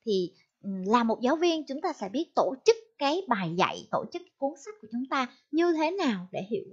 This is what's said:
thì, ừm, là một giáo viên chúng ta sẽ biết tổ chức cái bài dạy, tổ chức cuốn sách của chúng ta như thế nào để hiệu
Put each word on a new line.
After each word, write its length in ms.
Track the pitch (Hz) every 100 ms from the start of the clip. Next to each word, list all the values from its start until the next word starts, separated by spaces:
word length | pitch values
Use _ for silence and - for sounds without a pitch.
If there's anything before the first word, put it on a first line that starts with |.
| 233
thì, 280 | 190 175 _ _ _
ừm, 200 | 202 190 185
là 180 | 240
một 180 | 233 220
giáo 140 | 240 311
viên 300 | 349 320 285
chúng 140 | 277
ta 120 | 349
sẽ 160 | - 190
biết 260 | 240 339 -
tổ 200 | - 262 -
chức 100 | 453 - -
cái 220 | 285 349 381
bài 260 | 214 170 175
dạy, 320 | 170 85 -
tổ 140 | - 214
chức 80 | 349 359 -
cuốn 140 | 277 - 415
sách 100 | 427
của 60 | -
chúng 140 | 240 262
ta 180 | 294 247 - _
như 220 | 302 349
thế 180 | 311 311
nào 360 | 392 302 196 180
để 100 | - 190
hiệu 140 | 226 -